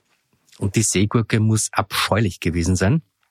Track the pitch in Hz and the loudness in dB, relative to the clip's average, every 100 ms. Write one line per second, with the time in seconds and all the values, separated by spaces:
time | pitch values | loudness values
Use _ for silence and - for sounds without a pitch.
0 | _ _ _ _ _ - 98 117 110 92 | _ _ _ _ _ -6 -4 0 0 0
1 | 104 120 110 113 110 110 - - 98 - | 2 0 0 0 2 0 -2 -4 -4 -2
2 | - 101 104 - 87 85 85 90 92 156 | 0 0 0 -2 -4 -2 0 2 2 0
3 | - _ _ | -2 _ _